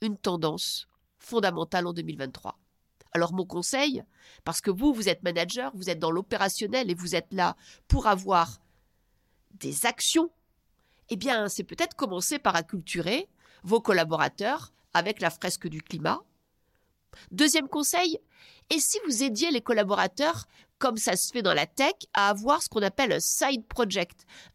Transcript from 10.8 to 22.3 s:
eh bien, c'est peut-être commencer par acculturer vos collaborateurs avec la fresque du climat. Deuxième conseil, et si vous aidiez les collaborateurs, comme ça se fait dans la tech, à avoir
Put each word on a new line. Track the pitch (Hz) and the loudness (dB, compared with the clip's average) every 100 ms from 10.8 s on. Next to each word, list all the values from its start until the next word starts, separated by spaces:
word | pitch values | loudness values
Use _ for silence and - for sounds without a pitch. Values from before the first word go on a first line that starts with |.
| _ _ - | _ _ -8
eh | 185 | -4
bien, | 247 233 202 | 0 0 -2
c'est | - - | -4 -8
peut-être | 214 339 - | -4 -4 -2
commencer | 254 185 - 294 | -4 -2 -2 0
par | 202 170 | 2 0
acculturer | 165 185 - 170 170 262 392 _ _ - | -2 -6 -6 -4 -2 -2 -4 _ _ -16
vos | 175 226 | 0 2
collaborateurs | 226 185 160 156 147 - 208 311 - _ _ | 4 4 2 0 0 -2 -4 -4 -8 _ _
avec | 170 185 214 | 0 0 0
la | 170 | -2
fresque | - 190 - 175 | -2 -4 -4 -8
du | 156 | -10
climat. | - 160 160 294 - _ _ _ _ _ _ _ _ - - | -10 -4 -2 -2 -6 _ _ _ _ _ _ _ _ -20 -8
Deuxième | 185 302 320 277 | 2 4 4 0
conseil, | 302 285 349 359 320 - _ - - - | -2 0 2 0 -2 -10 _ -20 -16 -4
et | 311 | 0
si | - 427 370 | 0 0 -2
vous | 226 | 0
aidiez | 269 214 339 | 0 0 0
les | 254 | 0
collaborateurs, | - 226 196 196 190 - 294 - - - _ - | 2 2 2 0 0 0 -2 -2 -10 -20 _ -4
comme | 254 220 | -2 0
ça | 226 185 | 0 0
se | - | -2
fait | 247 | 0
dans | 190 | 2
la | 151 156 | 2 0
tech, | - 285 403 - | 2 0 0 -4
à | - | 2
avoir | 202 | 2